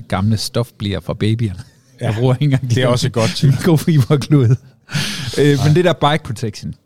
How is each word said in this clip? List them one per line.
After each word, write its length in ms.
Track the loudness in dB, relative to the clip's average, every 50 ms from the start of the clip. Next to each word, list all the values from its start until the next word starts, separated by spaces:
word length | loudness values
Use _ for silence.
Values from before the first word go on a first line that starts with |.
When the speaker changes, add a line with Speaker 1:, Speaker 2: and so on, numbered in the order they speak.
| -8 -6
Speaker 1:
gamle 280 | -4 -2 0 0 0
stofbleer 640 | -2 -4 -4 -4 -4 -6 -6 _ -8 -6 -6 -6 -6
fra 140 | -6 -8 -6
babyerne. 460 | -2 -2 -2 0 0 -2 -4 -6 -8 -14 -18 _ _ _ _ _ -8
Speaker 2:
Ja. 60 | -6
Speaker 1:
Jeg 80 | -4 -2 0
bruger 160 | 0 0 0
ikke 100 | 2 0
engang 180 | 0 0 0
de 60 | 0 0
Speaker 2:
Det 100 | 0 0
er 20 | 2
Speaker 1:
der 60 | 2
Speaker 2:
også 140 | 2 0 0
et 60 | -2
godt 180 | -2 0 0 0 0
tip. 140 | 0 2 2
Speaker 1:
<laughs> 40 | 2 2
mikrofiberklud. 840 | 2 2 2 2 2 2 2 2 2 2 0 0 0 2 2 4 4 4 2 0 -2 -10 _ _ _ -6 -4 -4 -4 -4 -6 -8 -8 -6 -2 2
Øh, 80 | 2
men 100 | 4 4
Speaker 2:
Nej. 160 | 4 4 4 4
Speaker 1:
det 100 | 4 4
der 80 | 2 2 2 0 0
bike 120 | 0 0 -4
protection 500 | -6 -8 -6 -6 -8 -8 -8 -12 -12 -14 _ _